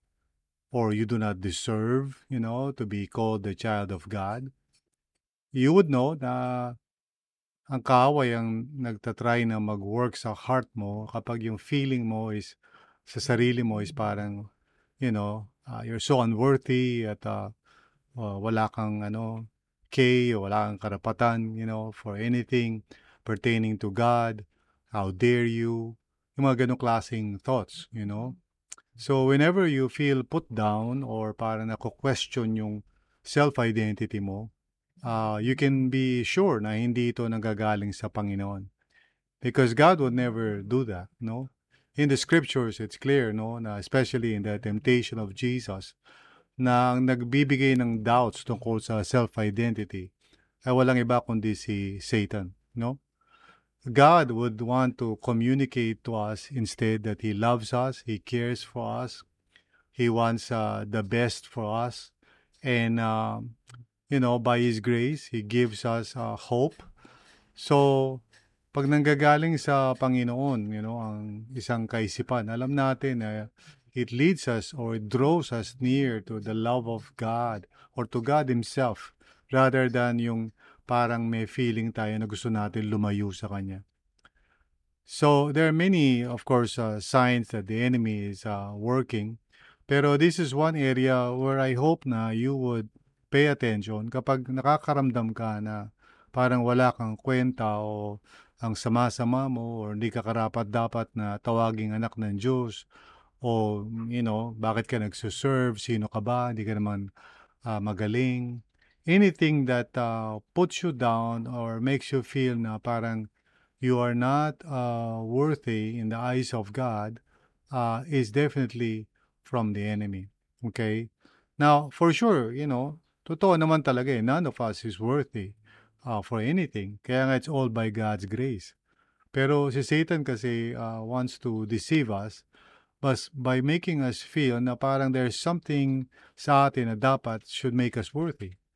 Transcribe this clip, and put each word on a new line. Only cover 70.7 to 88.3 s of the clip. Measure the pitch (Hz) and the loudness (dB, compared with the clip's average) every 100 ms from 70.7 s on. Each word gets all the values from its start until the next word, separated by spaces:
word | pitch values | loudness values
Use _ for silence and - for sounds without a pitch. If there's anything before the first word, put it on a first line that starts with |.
you | 107 | -6
know, | 110 117 | -6 -6
ang | 110 107 107 104 113 | -8 -8 -10 -12 -12
isang | 131 107 117 113 | -10 -4 -2 -2
kaisipan, | 117 104 - 123 123 107 117 | -2 -2 -4 -4 -2 -2 -4
alam | 131 143 | -2 0
natin | 135 131 139 123 107 | 0 0 -2 -2 -4
na | 107 107 _ - - _ 127 | -6 -10 _ -20 -20 _ -6
it | 120 120 | -4 2
leads | 156 180 - | 2 2 0
us | 117 - | -2 -4
or | 143 117 113 | -8 -6 -6
it | 107 | -2
draws | 120 139 170 143 | 2 4 2 0
us | 117 107 - | -6 -6 -4
near | 123 135 139 113 | 0 2 0 -2
to | 98 113 | -6 -8
the | 104 110 | -6 -2
love | 113 123 117 | 0 0 -2
of | 113 - - | -6 -8 -8
God | 113 117 120 107 - _ - - | -4 -2 -2 -4 -10 _ -12 -6
or | 117 | -4
to | 123 | -2
God | 117 147 135 | 2 2 4
Himself | 120 113 - 127 104 - _ _ _ - | 0 -2 -2 -2 -2 -10 _ _ _ 0
rather | 131 131 131 127 | 4 6 6 2
than | 123 120 117 | 2 0 0
yung | 117 113 110 - - _ | -2 -2 -6 -10 -20 _
parang | - 120 120 117 113 | -2 0 2 0 -2
may | 113 110 | -2 -4
feeling | - 123 113 113 113 | -2 0 0 -2 -2
tayo | 107 107 | -2 -2
na | 110 | -4
gusto | 104 123 | -4 -2
natin | 110 104 110 107 | -2 -2 -2 -2
lumayo | 104 104 101 104 | 0 0 0 -4
sa | 92 104 | -6 -8
Kanya. | 98 98 95 - _ _ _ _ _ _ _ _ _ _ _ - | -8 -8 -10 -14 _ _ _ _ _ _ _ _ _ _ _ -16
So, | - 147 143 147 147 | 2 4 6 4 2
there | 160 | 2
are | |
many, | 160 185 185 139 123 120 | 4 4 4 4 4 0
of | 120 | -6
course, | - 127 117 - | 0 2 2 -2
uh, | 113 107 | -4 -4
signs | - 135 123 123 110 107 | 0 4 4 4 0 -6
that | 98 | -4
the | 110 | 0
enemy | 123 123 113 104 101 | 2 2 2 -2 -4